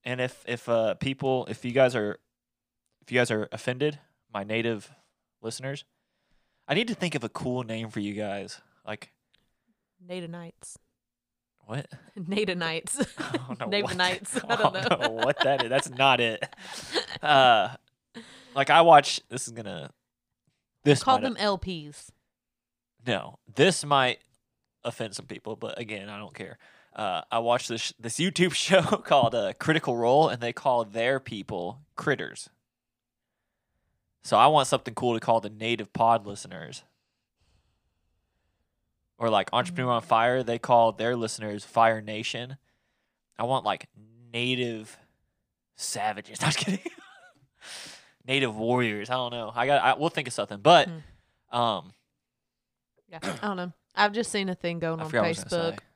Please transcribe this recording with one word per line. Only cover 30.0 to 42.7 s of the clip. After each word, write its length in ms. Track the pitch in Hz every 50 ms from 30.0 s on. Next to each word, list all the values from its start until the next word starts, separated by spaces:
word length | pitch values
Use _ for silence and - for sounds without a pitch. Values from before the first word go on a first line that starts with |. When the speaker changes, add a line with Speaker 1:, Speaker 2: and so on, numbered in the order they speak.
| 113 120 131 147 160 127
Speaker 1:
and 120 | 107 117
they 120 | 120 117 113
call 320 | - - - 123 120 113
their 340 | 104 101 113 117 127 139 135
people 640 | - - 120 101 92 - 107 90 87 87 113 135 151 _ _
critters. 520 | - - 156 139 117 87 58 - - - - _ _ _ _ _ _ _ _ _ _ _ _ _ _ _ _ _ _ _ _ _ _ _ _ _ _ _ _ _ _ _ _ _ _ _
So 140 | - 117
I 100 | 107 120
want 200 | 147 156 151 131
something 260 | - 147 123 - 123 113
cool 180 | - 127 123 117
to 60 | 113
call 200 | - - 113 113
the 80 | 104 104
native 420 | 107 104 110 117 117 107 104 -
pod 340 | _ - 117 117 117 110 101
listeners. 580 | 101 101 - - - 92 82 80 65 - - _ _ _ _ _ _ _ _ _ _ _ _ _ _ _ _ _ _ _ _ _ _ _ _ _ _ _ _ _ _ _ _ _ _ _ _ _ _ _ _ _ _ _ _ _ _ _
Or, 120 | _ 117 113
like, 200 | 110 101 95 -
Entrepreneur 400 | - 120 - 180 175 151 127 123
on 100 | 123 117
Speaker 2:
Mm. 40 | 113
Speaker 1:
Fire, 380 | - 120 110 113 123 123 131 123
they 160 | 117 117 113
call 320 | - - 123 117 117 113 104
their 220 | - 110 117 123
listeners 500 | 120 113 110 - - 110 104 104 104 -
Fire 360 | - - 113 113 113 113 110
Nation. 560 | 104 107 107 107 110 - - 117 123 131 135 - _ _